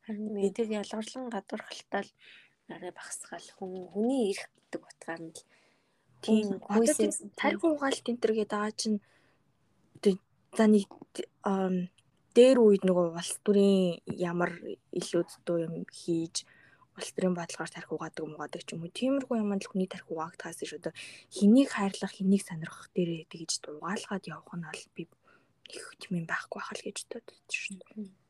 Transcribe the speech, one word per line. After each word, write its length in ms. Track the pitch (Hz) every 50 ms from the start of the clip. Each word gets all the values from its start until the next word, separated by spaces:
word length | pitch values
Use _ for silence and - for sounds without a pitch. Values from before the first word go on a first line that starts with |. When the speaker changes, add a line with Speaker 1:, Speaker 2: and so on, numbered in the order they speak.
| _
Speaker 1:
Харин 220 | - 220 208 214 214 214
мэдээж 360 | 202 196 196 185 - 233 214 214 208
ялгуурлан 440 | 202 - - 214 220 220 - 262 262 240
гадуурхалтай 720 | 226 196 196 _ - 214 - - - - - _ - 202 196
л 80 | - _ _ _ - - - - _ _ _ _ _ 175
арай 180 | 170 170 180
багасгаал 580 | 175 - - - - - - - - 170 - - -
хүн, 160 | _ 196 185 185 190 180 175 -
хүний 400 | 202 214 240 269 269 233 190 196
эрх 160 | - - -
гэдэг 320 | _ _ _ _ - 170
утгаар 400 | - - - _ - - 165 165
нь 140 | 165 165 160
л 80 | - - _ _ _ _ _ _ _ _ _ _ _ _ _ _ _ -
Speaker 2:
Тийм. 240 | - 220 220 214 202
Speaker 1:
хүн 120 | 196 185
Speaker 2:
Одоо 160 | - - 208 220
Speaker 1:
хүйсээс 400 | 233 220 202 - 220 208 208 -
Speaker 2:
тийм 140 | - 208 _ -
тархи 280 | - 294 208 202 - 330
угаалт 360 | 311 285 285 269 269 - - -
энэ 120 | 240 240
төр 120 | - 226 220
гээд 180 | 220 208 - -
байгаа 200 | 208 208 214 214 -
чинь 180 | - 220 214 202 _ _ _ _ _ _ _ _ _ _ _ _ _ _ _ _ _ _ _ -
тэг-, 240 | - 208 185 185 _ _ _ _ _ _ -
за 120 | - 220 214
нэг, 220 | 214 208 190 - - - - _ _ - - - _ _ -
ам, 320 | 208 196 190 190 185 185 180 180 180 _ _ _ _ _ _ _ _ _
дээр 220 | 233 240 254 269 254
үед 240 | 233 214 202 190 -
нөгөө 200 | 185 185 180 175 170 165
улс 200 | 170 175 - - - _
төрийн 560 | - 202 202 202 196 196 190 185 180 165 - _ - - -
ямар 320 | 180 175 170 175 175 175 170 175 - - - _ _ _ -
илүү 300 | 180 175 - - 175 170 - - - _
зүйн 160 | - 170 170 165
юм 100 | 165 165 165 185 -
хийж 460 | - - - - 170 165 165 165 _ - - _ _ _ _ - _ _ _ _ _
улс 140 | - - - -
төрийн 220 | - 190 185 180 170
бодлогоор 340 | 170 - - - 160 165
тархи 220 | - - - - 160
угаадаг, 300 | 156 165 160 _ - 160
угаадаг 360 | 151 151 147 151 147 - 175 -
ч 60 | - -
юм 100 | 165 165
уу. 80 | 170
Тиймэрхүү 440 | _ - 240 262 269 277 269 - 247 226
юм 140 | 214 208 202
л 160 | 196 196 -
хүний 200 | - 190 185 185
тархи 220 | - 185 - _
угаагдахаас 480 | 165 156 160 165 - _ - 170 165 -
иш 120 | - - 151
одоо 180 | 151 170 160 - - - - - - - _
хэнийг 380 | - - 208 202 220 262 277 269
хайрлах, 420 | - - 202 196 196 - - 196 -
хэнийг 300 | - 190 190 196 196 -
сонирхох 440 | - 175 160 160 - - - - -
дээрээ 340 | _ - 180 170 165 160 160 _
тэгж 200 | - 170 165 - - - - -
угаалгаад 600 | 151 151 165 165 196 226 - - 208 190 - -
явах 240 | 156 156 - - -
нь 140 | 175 165 151
бол 160 | - - - _ _
би 80 | - 170 _ _ _ _ _ _ _ _ _ _ _ _ -
их 140 | - - - - - _
тийм 160 | - - 190 175
юм 60 | 165 160
байхгүй 320 | - 170 - - - 202
байх 120 | - - 208
л 120 | - -
гэж 120 | 202 202 - - _
бодож 440 | - 233 _ - - _ _ _
шүү 260 | - - - - 196 185
дээ. 320 | - _ - 214 208 190 190 _ _ _